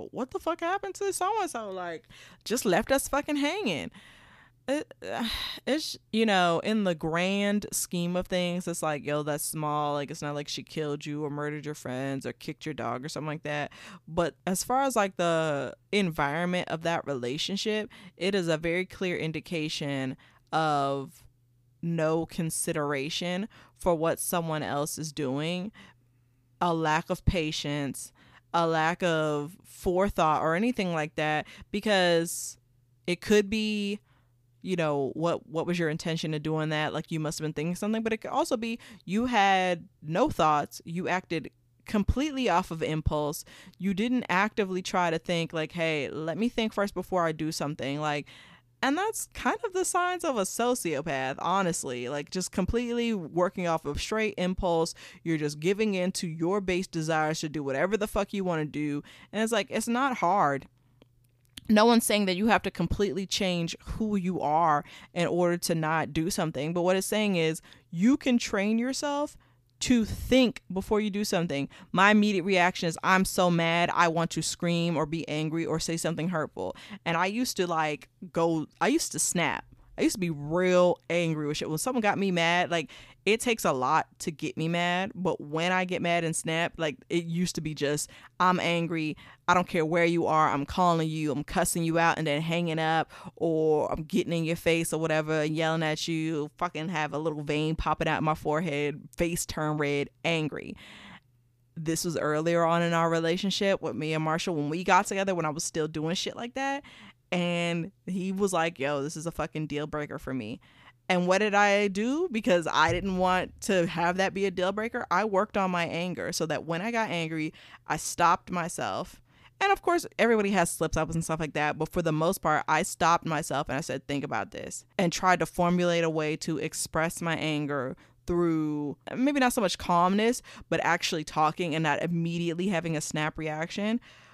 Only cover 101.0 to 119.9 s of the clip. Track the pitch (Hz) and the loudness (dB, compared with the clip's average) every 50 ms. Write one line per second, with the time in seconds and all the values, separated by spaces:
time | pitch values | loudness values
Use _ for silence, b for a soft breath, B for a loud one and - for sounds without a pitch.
101 | B B B B _ _ _ _ _ _ _ _ _ _ - 160 156 160 160 170 | B B B B _ _ _ _ _ _ _ _ _ _ -12 -6 -4 -2 -2 -2
102 | - 175 156 - - 147 151 151 160 170 170 170 170 165 170 170 170 170 170 165 | -2 -2 -2 0 0 0 0 2 2 2 4 4 4 4 4 4 2 2 2 2
103 | 165 165 165 165 165 165 175 185 - 190 180 - 202 196 190 - - 151 - - | 2 2 2 2 2 2 0 0 0 -2 0 2 2 2 2 0 -2 -4 -4 -4
104 | 156 156 156 156 156 156 156 170 - 196 170 147 147 147 156 180 180 196 185 185 | -2 -2 -2 0 0 0 0 0 -2 -2 -2 -2 -2 -2 -2 0 4 6 6 6
105 | 208 - 202 196 196 196 190 170 160 151 143 165 - - - 165 151 156 156 156 | 6 4 0 0 0 0 0 0 0 -2 -2 -4 -6 -4 -2 -2 -2 -2 -2 -4
106 | 151 160 170 - - - - - 240 240 - 262 269 277 277 285 B B B B | -2 -2 -2 -2 -4 -6 -6 -8 -8 -8 -6 -4 -4 -4 -4 -6 B B B B
107 | B B B _ _ _ - 180 175 175 175 175 170 170 170 170 160 196 - _ | B B B _ _ _ -2 0 0 0 0 0 0 0 0 -2 -4 -6 -10 _
108 | _ 185 185 196 180 190 190 190 208 190 180 165 160 170 175 - 135 143 147 139 | _ -6 -4 -2 -2 -2 0 0 0 2 2 2 0 0 -2 -2 -2 -2 0 -2
109 | 135 151 - 160 147 165 - - 151 165 - 156 156 143 147 147 151 147 156 151 | -2 -4 -6 -6 -8 -6 -4 -4 -6 -4 -4 -6 -4 -4 -4 -4 -4 -4 -4 -6
110 | 147 - - - - 135 131 127 107 104 135 B B B B B B B B _ | -6 -6 -8 -10 -8 -6 -6 -6 -6 -8 -10 B B B B B B B B _
111 | _ - 180 180 180 180 185 190 214 214 196 202 208 202 202 208 208 202 185 202 | _ 0 0 2 4 4 4 4 2 4 4 4 6 6 4 4 2 0 0 0
112 | 220 247 277 320 370 359 233 226 - 247 180 175 156 - - 143 156 165 170 180 | -2 0 0 -2 -2 -2 -2 0 2 4 4 4 4 2 4 4 4 4 4 0
113 | 185 196 185 180 185 180 185 185 160 - - - - - 196 180 170 175 165 165 | -2 -2 0 2 2 2 2 2 0 -2 -8 -6 -2 2 2 2 2 2 0 0
114 | 170 175 180 190 190 190 165 196 196 196 175 185 180 190 202 208 220 233 - 240 | 0 0 2 2 0 0 0 -2 -2 -2 0 0 0 0 0 -2 -4 -4 -4 -6
115 | - - 170 185 214 220 196 185 214 - - 208 190 185 180 175 170 151 - 165 | -2 0 2 2 2 2 2 2 2 2 2 0 2 2 2 0 0 0 -2 -2
116 | 175 180 165 117 90 135 170 - 165 156 151 - - 151 165 165 196 233 233 226 | -4 -4 -4 -4 -4 -4 -2 -2 -2 0 -2 -2 -2 -2 -4 -2 -2 -2 -2 -2
117 | 220 - 170 170 160 160 160 160 151 160 B B B B B B _ - 147 156 | -2 -2 -2 -2 -2 -2 -2 -4 -4 -4 B B B B B B _ -4 -4 -4
118 | - - - - 175 165 180 - _ - 180 175 160 175 - - 127 104 95 120 | -4 -4 0 4 4 4 4 4 _ -4 -4 -4 -4 -4 -4 -4 -4 -4 -4 -4
119 | 175 - - - b b b b b b b - 370 403 392 - - 359 | -6 -8 -14 -20 b b b b b b b 0 2 2 2 2 2 2